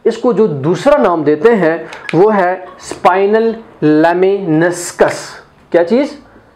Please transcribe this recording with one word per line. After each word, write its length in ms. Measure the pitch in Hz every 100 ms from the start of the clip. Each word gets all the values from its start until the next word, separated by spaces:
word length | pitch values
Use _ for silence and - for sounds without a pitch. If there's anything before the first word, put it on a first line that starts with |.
इसको 280 | 214 220 254
जो 160 | 196 214
दूसरा 480 | 143 139 180 269 294
नाम 280 | 214 170
देते 260 | 147 151 220
हैं 340 | 233 165 165 139 - -
वो 140 | 156 208
है 360 | 208 180 185 - -
spinal 760 | - - 196 185 196 220 226 220 - -
lameniscus। 1600 | 151 151 165 175 190 196 185 156 175 175 - - 233 - - - - _ _
क्या 100 | 170
चीज? 340 | 170 233 285 - - - _